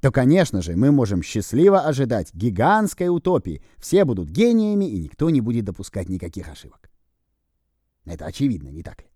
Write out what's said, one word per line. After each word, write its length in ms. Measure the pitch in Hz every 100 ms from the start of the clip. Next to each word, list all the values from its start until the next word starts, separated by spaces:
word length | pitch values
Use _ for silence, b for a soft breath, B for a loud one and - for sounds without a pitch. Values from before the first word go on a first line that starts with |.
то, 100 | 139
конечно 500 | 135 127 175 170 98
же, 140 | 85 87
мы 160 | 131
можем 320 | 143 113 98
счастливо 580 | 82 110 98 120 185 196
ожидать 520 | 151 135 131 113 85
гигантской 720 | 85 113 95 127 214 208 - 180
утопии. 560 | 175 - 165 - 76 - -
Все 280 | - 185 175
будут 240 | 101 78
гениями, 560 | 87 233 233 214 208 190
и 140 | 101
никто 300 | 76 - 160
не 120 | 151
будет 240 | 113 117 101
допускать 440 | 90 95 104 87
никаких 400 | 92 85 85 82
ошибок. 420 | 73 - _ - _ _ _ _ _ _ _ _ _ _ _ -
Это 200 | 82 76
очевидно, 440 | - 139 98 69
не 140 | 73
так 180 | 80 -
ли? 60 | -